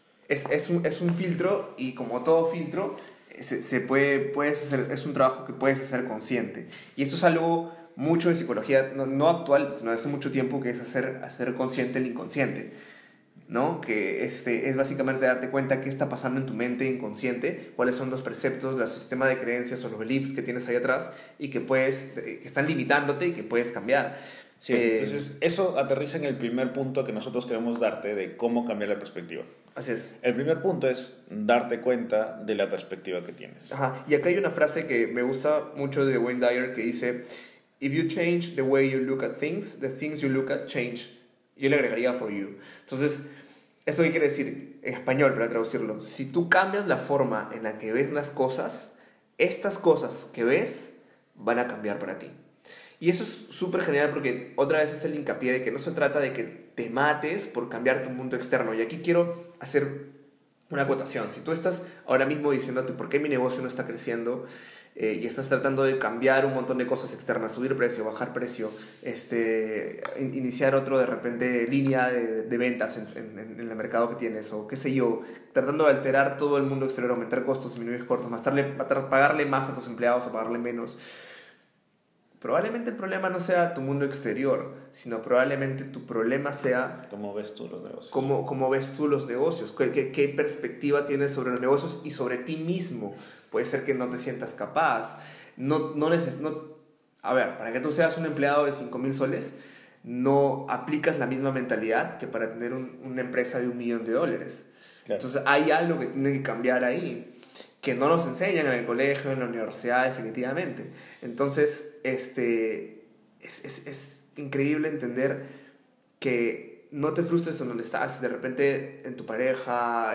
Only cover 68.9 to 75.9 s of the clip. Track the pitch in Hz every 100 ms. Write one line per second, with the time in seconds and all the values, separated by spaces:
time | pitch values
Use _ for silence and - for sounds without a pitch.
68.9 | - - 117 - 117 117 113 110 107 -
69.9 | - - - 135 135 127 123 135 131 135
70.9 | 135 127 117 123 117 123 123 117 139 135
71.9 | 131 127 123 117 110 113 120 123 117 110
72.9 | 117 107 117 110 107 110 110 117 110 107
73.9 | 113 117 117 117 110 104 107 107 135 143
74.9 | 131 120 113 - - - 131 127 151 156